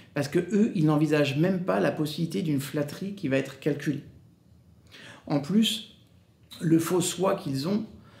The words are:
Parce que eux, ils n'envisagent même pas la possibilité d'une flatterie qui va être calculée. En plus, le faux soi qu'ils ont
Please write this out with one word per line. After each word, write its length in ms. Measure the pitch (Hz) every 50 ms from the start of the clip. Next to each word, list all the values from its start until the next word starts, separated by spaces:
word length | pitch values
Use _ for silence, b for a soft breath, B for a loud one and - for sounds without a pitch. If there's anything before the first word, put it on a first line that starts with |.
| B B B
Parce 140 | 147 139 -
que 100 | - 175
eux, 340 | 180 175 220 196 220 - -
ils 120 | 185 151
n'envisagent 500 | 156 151 147 160 147 156 147 143 135 131
même 280 | 147 165 190 196 180 180
pas 160 | 185 190 202
la 120 | 180 143
possibilité 480 | 139 - 151 147 - - 165 - - 196
d'une 200 | 180 156 143 131
flatterie 540 | 139 - - 151 139 143 - - 190 190 -
qui 140 | - - 135
va 80 | 135
être 240 | 135 135 - - -
calculée. 420 | - 156 143 - - 156 127 110 - - - - - - _ _ _ _ - - _ - - - B B B B B B B B B
En 140 | - 156 139
plus, 580 | 139 - 180 220 226 - - - - - - - - _ _ - _ _ _ _ _ _ - -
le 180 | - 160 160 160
faux 240 | 165 - 180 180
soi 340 | 170 - - 170 180 196 190
qu'ils 320 | - - 147 135 135 139 175
ont 160 | 208 214 220 - - B B B B B